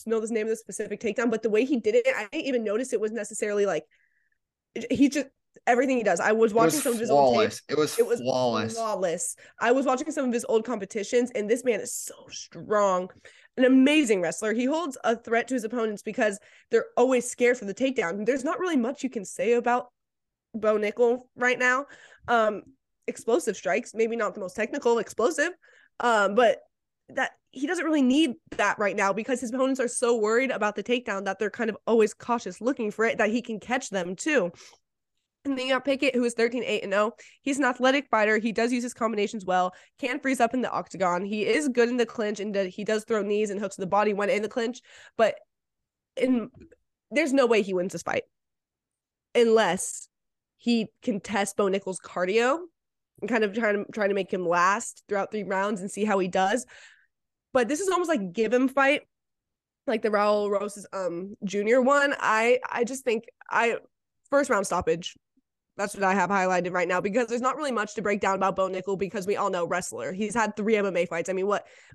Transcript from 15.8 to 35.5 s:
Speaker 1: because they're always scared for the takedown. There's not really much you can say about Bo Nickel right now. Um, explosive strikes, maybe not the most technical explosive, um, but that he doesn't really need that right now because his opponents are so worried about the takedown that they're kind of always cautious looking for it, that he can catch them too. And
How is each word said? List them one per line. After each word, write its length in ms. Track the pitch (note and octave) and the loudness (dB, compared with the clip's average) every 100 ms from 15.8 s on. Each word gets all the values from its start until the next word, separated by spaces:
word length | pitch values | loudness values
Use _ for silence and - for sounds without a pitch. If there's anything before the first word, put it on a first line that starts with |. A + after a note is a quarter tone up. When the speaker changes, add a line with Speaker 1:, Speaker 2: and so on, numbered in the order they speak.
| A3 G#3 | -4 -4
Speaker 1:
because 380 | - G#3+ G#3+ G3 - - _ | -8 -2 -2 -2 -12 -20 _
they're 140 | A3+ A3+ - | 0 0 2
always 340 | B3+ B3 A#3+ | 4 4 0
scared 260 | - A#3+ B3 | 0 2 2
for 100 | G3+ | -2
the 60 | |
takedown. 540 | F#3+ C4+ C4 E3+ G3+ G#3+ | -2 -2 0 -2 -2 0
There's 160 | C4+ | 0
not 160 | C4+ F4 | -2 -4
really 180 | F4+ D4+ | 0 0
much 280 | A3+ C#4 | 0 -4
you 60 | C4 | -6
can 140 | A#3 | -8
say 280 | F#3 - G3 | -10 -4 0
about 380 | A#3+ A#3+ B3 - _ _ _ _ _ _ | 2 2 0 -2 _ _ _ _ _ _
Bo 220 | A3 G#3+ G#3+ | -4 0 2
Nickel 540 | G#3 G#3 A#3+ B3 - - | 0 2 2 2 -4 -2
right 220 | B3 B3 | 0 2
now. 280 | B3+ B3+ C#4+ - - - - | 2 0 -2 -14 -20 -18 0
Um, 360 | A#3 A3 - - _ _ _ - | 2 2 0 -10 _ _ _ -12
explosive 500 | - - A#3+ - F#3+ | -8 0 0 0 -4
strikes, 380 | F#3 F#3+ - | -2 -2 -4
maybe 220 | G#3 A3+ A#3 | -2 -2 0
not 180 | G#3 | -4
the 60 | A3 | -4
most 160 | F#3 - | -10 -6
technical 420 | A3+ D4 A#3+ A#3 | -6 -2 0 0
explosive, 540 | - - A#3+ D4+ D#4+ F4+ _ _ _ _ | 0 0 0 0 -2 -4 _ _ _ _
um, 340 | A#3+ A3 G3 | 0 2 2
but 240 | G#3 A3+ - - _ _ _ _ | 4 4 2 -4 _ _ _ _
that 200 | - B3+ - _ | -6 -6 -6 _
he 160 | C4 D4 | -8 -4
doesn't 160 | F4 | -2
really 180 | E4 D#4 | 0 2
need 300 | B3 C4+ D#4+ - _ - | 4 4 2 -2 _ -2
that 200 | G3+ - | 0 0
right 160 | G3+ G3+ | -2 0
now 160 | G3 | 0
because 280 | F#3+ A3 B3+ | 0 -2 -4
his 120 | A#3+ | -4
opponents 260 | C4 C4 C4 | -2 0 0
are 80 | A#3+ | -2
so 300 | - A#3+ A#3+ | -2 0 2
worried 340 | G#3 A#3 C4 | 2 2 0
about 240 | G3+ G#3 | -2 -2
the 80 | G#3 | -4
takedown 440 | G3+ B3 A#3+ G3 G3 | -2 -4 -2 -6 -4
that 120 | F#3+ | -4
they're 100 | G#3 | -4
kind 220 | - A3 | -2 -4
of 60 | G3+ - | -4 0
always 260 | A3+ G#3+ | 4 4
cautious 480 | - - A#3 F#3+ F3+ | 0 -4 -4 -4 -6
looking 300 | A3 C#4+ G#3+ | -4 -2 -4
for 140 | G3+ | -2
it, 140 | A3+ - | -2 2
that 120 | G#3+ | 0
he 100 | A#3+ | 0
can 200 | A#3 G#3+ | -4 -10
catch 280 | - C4 - | -4 -4 -4
them 260 | F#3+ F3 F#3 | -6 -6 -4
too. 340 | D#4 D4 F3+ - - - _ _ _ _ _ _ | 0 0 0 -4 -20 -20 _ _ _ _ _ _
And 140 | C#4 | -6